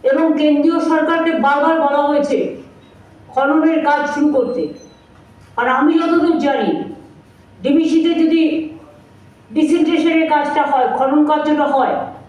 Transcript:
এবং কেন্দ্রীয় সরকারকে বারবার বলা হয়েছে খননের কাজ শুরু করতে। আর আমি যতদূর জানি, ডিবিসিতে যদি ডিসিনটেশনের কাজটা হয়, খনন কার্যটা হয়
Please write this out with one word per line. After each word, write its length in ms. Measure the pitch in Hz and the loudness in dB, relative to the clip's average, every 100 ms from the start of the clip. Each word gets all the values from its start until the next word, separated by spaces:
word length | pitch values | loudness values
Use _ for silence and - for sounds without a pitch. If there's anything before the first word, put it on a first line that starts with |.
| 262 | 0
এবং 140 | 311 320 285 | 2 0 2
কেন্দ্রীয় 400 | 302 294 320 - 320 | 2 2 2 0 0
সরকারকে 420 | 320 320 330 330 320 | 0 0 -2 -2 0
বারবার 320 | 277 285 311 320 285 | 0 0 0 0 0
বলা 160 | 285 285 | 0 0
হয়েছে 300 | 294 277 - - - - - - - - - - | 0 0 -2 -4 -8 -20 -20 -20 -20 -20 -20 -8
খননের 460 | 262 277 311 320 311 285 | -2 0 2 2 0 0
কাজ 140 | 294 285 | -2 -2
শুরু 140 | 294 302 269 | -2 0 0
করতে। 260 | 240 170 - - - - - - - - - - | -2 -4 -8 -10 -20 -20 -20 -20 -20 -20 -12 -6
আর 80 | 240 254 | -2 2
আমি 140 | 302 330 | 2 2
যতদূর 360 | 330 339 330 - 277 | 0 2 2 0 0
জানি, 240 | 247 196 156 - - - - _ - - - | 0 -2 -4 -8 -14 -20 -20 _ -20 -20 -8
ডিবিসিতে 460 | 269 311 320 320 330 - | 0 2 2 2 2 0
যদি 200 | 320 330 311 320 - - - - - - - _ - | 2 2 2 -2 -8 -14 -20 -20 -20 -20 -20 _ -6
ডিসিনটেশনের 720 | 254 311 339 311 330 330 320 311 | -2 0 2 2 0 2 0 2
কাজটা 300 | 302 - 302 277 | 0 0 -2 0
হয়, 180 | 269 247 247 | 0 0 0
খনন 240 | 269 294 302 | 0 2 2
কার্যটা 380 | 302 302 302 277 | 0 0 0 0
হয় 220 | 269 - - - - | 0 0 -4 -8 -14